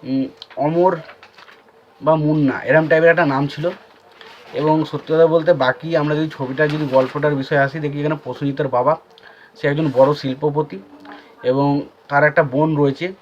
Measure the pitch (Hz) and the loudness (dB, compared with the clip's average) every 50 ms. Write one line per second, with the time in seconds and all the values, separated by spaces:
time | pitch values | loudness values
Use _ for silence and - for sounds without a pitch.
0 | - 131 135 135 135 131 - - - _ - - 139 151 160 170 175 185 180 160 | -8 -4 -4 -4 -4 -4 -8 -16 -20 _ -8 -4 -2 -2 0 2 2 2 2 0
1 | 151 - - - - - _ - - - - _ _ _ _ _ _ _ _ _ | -8 -16 -20 -20 -20 -20 _ -20 -20 -20 -20 _ _ _ _ _ _ _ _ _
2 | - 151 160 160 151 147 156 156 147 135 127 - - 123 135 160 156 151 165 160 | 0 0 2 2 2 0 2 2 2 0 0 -2 -2 2 2 2 4 4 2 4
3 | 165 165 165 165 170 143 135 131 143 143 - - 151 175 196 - - - - - | 6 4 4 4 2 0 0 -2 -2 -4 -4 -4 -6 -6 -6 -6 -18 -20 -20 -20
4 | _ _ _ - - - - - - - - 120 147 156 156 160 156 - - 147 | _ _ _ -20 -20 -20 -20 -20 -20 -12 -8 -4 0 0 2 0 0 -4 -6 -10
5 | - - 156 160 165 160 160 170 156 165 175 147 135 127 127 - - 165 165 160 | -6 -2 2 4 4 4 4 2 2 2 0 2 2 0 0 -2 -6 -4 -2 -2
6 | 147 151 151 151 156 156 - - 143 131 135 131 156 151 147 156 151 139 127 135 | 0 0 -2 -2 -2 -4 -6 -8 -8 -8 -2 -2 0 0 0 -2 -4 0 2 2
7 | 131 127 - 147 143 151 147 139 135 - 156 143 139 139 135 160 147 147 143 147 | 2 2 -2 -2 -2 -2 -2 -2 -4 -2 0 0 0 0 -2 -6 -6 -6 -6 -4
8 | 143 151 156 151 - 127 123 - 147 139 135 135 151 135 120 123 123 139 160 - | -4 -4 -4 -4 -6 -12 -10 -6 -4 -4 -2 -2 -4 -2 0 0 2 2 0 -2
9 | - _ - _ - - - - - - _ - - 143 143 147 156 - 131 123 | -4 _ -20 _ -20 -20 -20 -20 -20 -20 _ -6 -4 -4 -2 0 -2 -2 4 4
10 | 135 139 147 147 - 135 131 131 - 151 143 156 156 156 - 190 - - - - | 4 4 4 -2 -4 -8 -8 -4 -4 -4 -2 -2 -4 -4 -6 -16 -16 -18 -20 -20
11 | - - - - - - - _ - 123 127 139 143 143 143 143 - - _ _ | -20 -20 -20 -20 -20 -20 -20 _ -2 -2 0 2 2 0 0 -2 -4 -8 _ _
12 | _ _ 139 143 147 151 147 170 160 143 123 139 156 160 160 147 147 139 139 - | _ _ 0 2 2 4 4 2 0 0 2 0 0 0 2 2 0 0 0 -2
13 | 165 185 190 - | -6 -10 -10 -12